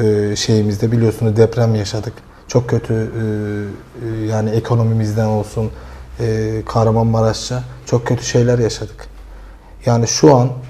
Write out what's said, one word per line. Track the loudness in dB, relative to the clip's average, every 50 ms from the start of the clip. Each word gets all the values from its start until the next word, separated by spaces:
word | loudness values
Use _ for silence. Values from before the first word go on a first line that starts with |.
e, | 2 2 2 2 0 0 -2
şeyimizde | -2 0 2 2 4 4 2 0 0 0 0
biliyorsunuz | 2 2 2 2 2 0 0 2 4
deprem | 4 4 4 4 2 2 2 2
yaşadık. | 0 -2 -4 -4 -6 -6 -8 -10 -14 -18 -20 -20 -20 -8 -2
Çok | 0 0 0 2
kötü, | -2 -2 0 -2 -2
e, | -2 -2 -4 -4 -4 -4 -2 -2 -2 -4 -4 -4 -6 -6 -8 -10 -14 -16 -18 -16 -12 -8
e, | -8 -6 -4 -4
yani | -2 -2 0 0 0
ekonomimizden | 0 0 0 2 2 2 2 2 2 0 0 0 0 0 0
olsun, | 2 0 0 -2 -4 -4 -6 -6 -6 -6 -10 -16 -18 -18 -18 -18 -14 -8 -6
e, | -4 -2 -2 -2 -2 -2 -4 -4 -4
Kahramanmaraş'ta | -2 0 2 4 4 4 4 2 2 2 2 2 2 0 -2 -4 -6 -6 -6 -6 -10 -14 -14 -6
çok | -2 0 0 2
kötü | 0 -2 -2 -2
şeyler | 0 2 2 4 4 2 2
yaşadık. | 2 0 -2 -4 -10 -12 -12 -16 -18 -18 -18 -20 -20 -20 -20 -20 -20 -20 -20 -20 -20 -20 -12 -4 0
Yani | 0 2 2 2 0
şu | 0 4 6 6 8
an, | 6 4 2 -2 -6 -12